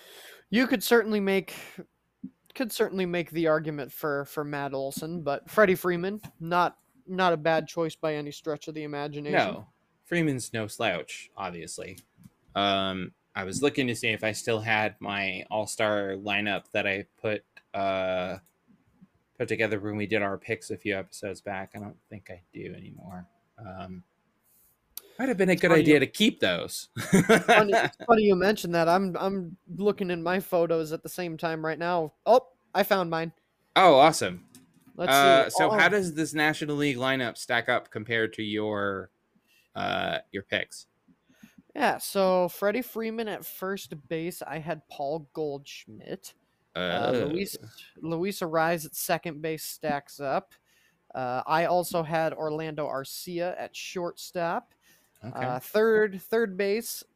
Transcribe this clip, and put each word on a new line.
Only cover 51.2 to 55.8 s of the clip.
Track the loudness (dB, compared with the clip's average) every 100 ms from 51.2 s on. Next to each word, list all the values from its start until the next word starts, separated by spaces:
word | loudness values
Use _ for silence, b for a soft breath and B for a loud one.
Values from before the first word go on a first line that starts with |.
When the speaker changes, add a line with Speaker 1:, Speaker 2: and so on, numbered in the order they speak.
| -4 -4 0
Speaker 1:
I | 0 2
also | 2 0 -2
had | -2 0 -2
Orlando | -2 -4 -4 -6 -6 -4
Arcia | -6 -8 -12 -8 -4 -4 -6
at | -10 -10
shortstop. | -10 -8 -8 -8 -10 -4 -2 -4 -8 _ b b b b
Speaker 2:
Okay. | -12 -6 -4
Speaker 1:
Uh, | -4
third, | 0 4